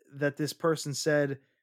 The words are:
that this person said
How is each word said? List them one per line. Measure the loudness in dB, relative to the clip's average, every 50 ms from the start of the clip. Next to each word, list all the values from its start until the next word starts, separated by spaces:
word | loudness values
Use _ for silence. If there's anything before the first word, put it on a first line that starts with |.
| _ _ -4
that | 0 0 0 0
this | 0 -2 -4
person | -2 0 0 0 0 0 -2 -6 -6
said | -2 0 2 2 4 2 0 -2 -6 _ _ _ _